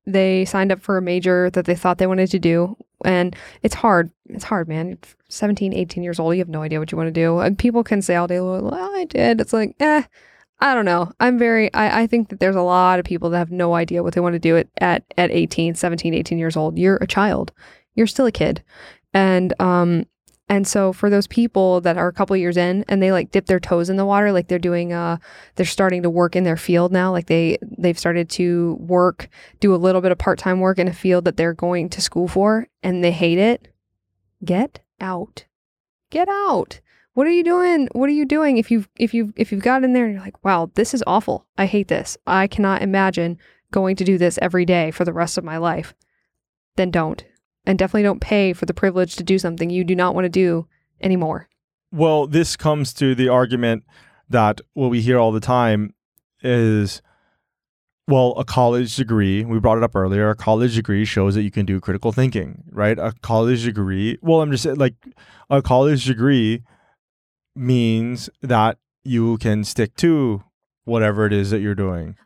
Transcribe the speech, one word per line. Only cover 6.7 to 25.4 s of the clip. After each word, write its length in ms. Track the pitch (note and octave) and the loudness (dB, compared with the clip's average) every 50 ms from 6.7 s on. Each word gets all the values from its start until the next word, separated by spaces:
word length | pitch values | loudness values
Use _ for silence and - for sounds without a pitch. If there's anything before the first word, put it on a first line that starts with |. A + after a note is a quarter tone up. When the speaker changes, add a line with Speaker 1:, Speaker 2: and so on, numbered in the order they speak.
| D#3 D#3 | -4 -6
Speaker 1:
what 140 | D#3 D#3 - | -6 -4 -4
you 60 | E3 | -4
wanna 120 | D#3+ E3 | -4 -2
do. 280 | D#3+ E3 E3 E3 E3 F3 | 0 0 2 2 2 2
And 180 | F3+ - G3+ G3 | 2 0 0 0
people 240 | - B3 A3+ A#3 A3+ | 0 0 2 0 0
can 200 | - A3 G3+ G3 | 0 0 -2 0
say 120 | - F3+ | 0 0
all 100 | F3 F3 | 0 0
day, 140 | F3 F3+ F3+ | 0 -2 -2
"Well, 340 | F#3 F#3 F#3 F#3 G3+ G#3 D4 | -2 -4 -4 -4 -4 -6 -6
I 320 | F4 F#4 G4 G4+ G4 F4+ | -6 -8 -6 -6 -6 -6
did." 340 | D#4+ - - - A#3 A#3 A3 | -4 -2 0 2 2 2 2
It's 140 | A3+ - - | 0 -2 -2
like, 200 | A3 G#3+ - - - | -2 -2 -4 -4 -2
eh, 220 | C#4 D4+ D4+ D4+ C4 - _ _ _ _ _ _ _ _ _ _ | 0 2 2 2 0 -2 _ _ _ _ _ _ _ _ _ _
I 140 | - C#4 C4 | 0 0 2
don't 100 | A#3+ G#3+ | 2 2
know. 280 | G3+ F3+ F3 F3 F3 - - | 2 2 0 0 -4 -2 0
I'm 180 | - B3 B3+ A#3+ | 0 2 2 2
very, 340 | A#3+ A#3 A3+ A3+ A3 - - | 2 2 2 2 2 0 0
I, 300 | - G#3+ G#3 - A3 A3+ | 0 0 2 2 0 0
I 40 | |
think 220 | A3+ - A#3 A3 - | 2 0 0 -2 -4
that 100 | G3+ F#3+ | -4 -2
there's 160 | F#3 F#3+ F#3+ | 0 0 2
a 60 | F#3 F3+ | 2 2
lot 360 | F3+ F3+ F3+ F3+ F#3 F#3 F3+ | 2 4 4 4 4 4 2
of 60 | F3 | 0
people 240 | - F3+ E3+ E3+ E3+ | -2 -6 -4 -2 -2
that 80 | E3+ F3 | -2 -2
have 120 | F3 E3 | -2 -2
no 240 | F3 F3+ F3 E3+ E3+ | -2 -2 0 0 0
idea 280 | E3+ E3+ E3 F3 E3+ F3 | 0 0 -2 -2 -2 -2
what 120 | F3 E3 | -2 -2
they 60 | F3+ | 0
wanna 180 | F3 F3 E3+ E3+ | 0 0 -2 0
do 180 | E3 E3+ E3 E3 | 2 2 4 4
at, 100 | - - _ - | 2 0 _ -2
at, 260 | - F3+ E3+ - - _ - | 0 0 0 -2 -4 _ -2
at 140 | - F3+ E3+ | 0 0 0
eighteen, 440 | - E3+ E3+ E3 - - E3 E3 E3 | 2 0 -2 -2 -2 -2 -2 -2 -2
seventeen, 380 | E3 - F3 E3+ E3 - E3+ D#3+ | -4 -4 -4 -4 -4 -4 -2 -2
eighteen 240 | D#3+ E3 - E3+ E3 | -2 -4 -4 -4 -4
years 180 | E3 E3 D#3+ | -2 -2 -2
old. 220 | D#3+ D#3 E3 D#3+ E3 | -2 -2 -2 -2 0
You're 180 | F3 F#3+ G3 | 2 2 2
a 100 | - - | 2 -2
child. 460 | F#3 - G3 G3+ G#3+ - - - - - _ - - - _ _ _ _ | -2 -2 -2 0 0 0 -2 -4 -6 -10 _ -20 -20 -20 _ _ _ _
You're 120 | - A3+ | 0 0
still 200 | G#3+ - - C4+ | 0 2 0 0
a 60 | A#3+ - | 0 0
kid. 300 | - - - - - - _ _ - - - - _ _ _ - | 0 -2 -2 -2 -4 -8 _ _ -20 -20 -20 -20 _ _ _ 0
And, 440 | G3 F#3+ F#3+ F#3 F#3 F#3 F#3 - - | 2 4 4 4 2 2 0 0 0
um, 440 | F3+ F#3 F3+ F3 F3 F3 E3+ E3 - - _ _ _ _ _ _ _ - | 0 2 2 4 2 2 2 0 -2 -4 _ _ _ _ _ _ _ 0
and 180 | G3+ G3+ G3 | 0 0 0
so 260 | - - G#3 G3 F#3+ F#3 | 0 0 0 0 0 0
for 160 | - - G#3 | 0 0 2
those 180 | G3+ G3+ G3+ - | 2 2 0 0
people 520 | - - A#3 A#3 - G3 F#3+ F#3 F3+ F3+ F3 | 0 0 0 0 2 2 2 2 2 2 2
that 140 | F3+ E3 | 0 0
are 120 | F3+ E3+ F3+ | 0 -2 -2
a 40 | F3+ | -2
couple 240 | - G3+ F#3 G3+ | -2 -2 0 0
years 200 | F#3+ F3 F3 F3 | 0 0 0 0
in 280 | F3 F3 F3+ F3+ G3 G#3 - | 0 0 0 0 -2 -2 -2
and 120 | G3+ G3 | 0 2
they, 120 | F#3+ F#3+ F#3+ | 2 2 2
like, 180 | F3 - - | 0 0 0
dip 160 | - G3 F#3+ | -2 -2 0
their 140 | - F#3+ F3+ | 2 0 0
toes 280 | - - F3+ E3+ E3+ F3+ | 0 0 0 0 0 0
in 80 | F#3+ | -2
the 80 | G3 G3 | -2 0
water, 280 | G3 G3+ G3+ G#3 G#3 G3 | 0 2 2 2 2 2
like, 160 | F3+ F3 - | 0 0 0
they're 100 | F3+ F3+ | -2 -2
doing, 340 | E3+ F3 F3 F3 F3 F3 F3 | 0 -2 -2 -2 -2 -4 -4
uh, 240 | E3+ E3+ E3+ E3+ E3+ - - - - | -4 -4 -4 -4 -6 -8 -14 -20 -20